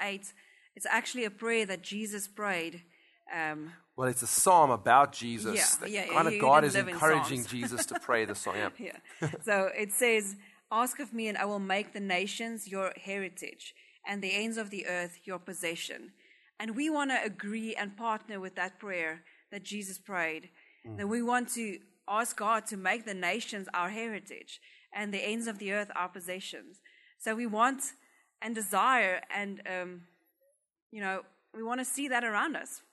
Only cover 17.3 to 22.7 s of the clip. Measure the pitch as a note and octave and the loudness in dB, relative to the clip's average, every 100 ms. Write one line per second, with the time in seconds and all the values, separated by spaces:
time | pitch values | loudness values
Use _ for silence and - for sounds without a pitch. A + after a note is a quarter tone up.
17.3 | F3 G3+ A3 A3 - G3+ G3+ A#3 G#3+ - | -4 -6 -6 -4 -4 -6 -4 -4 -4 -4
18.3 | G3+ F#3 F#3 F#3 F#3+ G#3 F3+ D#3+ D#3+ - | -10 -8 -4 -6 -6 -6 -4 -2 -4 -12
19.3 | - _ G3+ - G#3 F#3+ F#3 - F#3 D#3+ | -20 _ -14 -10 -8 -8 -12 -6 -2 -2
20.3 | D#3+ F3+ _ - _ A#2 G#2+ G3+ A#3 A#3 | -4 -10 _ -20 _ -12 -6 -2 -2 2
21.3 | B3 B3 A#3+ A3 F#3 - _ - G#3 A#3+ | 2 0 -4 -6 -8 -14 _ -2 0 0
22.3 | - G#3 A3 A3 | 0 2 2 0